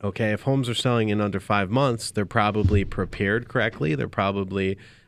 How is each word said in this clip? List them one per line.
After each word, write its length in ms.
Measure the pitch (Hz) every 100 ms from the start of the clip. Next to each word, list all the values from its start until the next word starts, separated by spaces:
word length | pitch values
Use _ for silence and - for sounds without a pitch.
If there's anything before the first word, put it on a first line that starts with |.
Okay. 300 | 101 95 110
If 80 | 107
homes 260 | - 135 120
are 60 | 117
selling 340 | 127 120 110
in 100 | 104
under 180 | 104 95
five 320 | - 104 92
months, 400 | 120 139 117 -
they're 140 | - 98
probably 560 | 117 104 104 95 101 95
prepared 640 | - 92 - 98 110 120
correctly. 480 | 131 110 - 147 151
They're 120 | 120
probably, 680 | - 98 98 95 98 95 95 - -